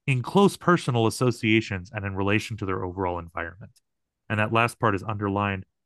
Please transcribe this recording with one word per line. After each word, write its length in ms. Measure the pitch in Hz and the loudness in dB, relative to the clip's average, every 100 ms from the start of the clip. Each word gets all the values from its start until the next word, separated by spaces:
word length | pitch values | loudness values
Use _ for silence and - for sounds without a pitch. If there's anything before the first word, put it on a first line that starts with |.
| - | -4
in 160 | 127 | -4
close 340 | - 196 202 - | 0 4 4 4
personal 520 | - 170 - 120 110 | 2 2 2 2 2
associations 840 | - 127 113 110 113 110 98 90 | 2 0 0 2 2 0 -6 -8
and 120 | 107 | -8
in 100 | 98 | -6
relation 420 | 95 98 104 - 104 | -2 0 0 0 -6
to 80 | |
their 200 | 95 95 | -4 -4
overall 340 | 92 90 92 87 | -6 -4 -4 -4
environment. 540 | 85 80 82 92 104 _ _ _ _ _ - | -8 -10 -10 -12 -20 _ _ _ _ _ -4
And 100 | 107 | -2
that 140 | 107 | 2
last 260 | 113 117 - | 2 0 0
part 160 | 113 | 0
is 80 | 98 | 0
underlined 600 | 95 104 101 98 101 95 - _ | -2 -4 -2 0 -2 -4 -10 _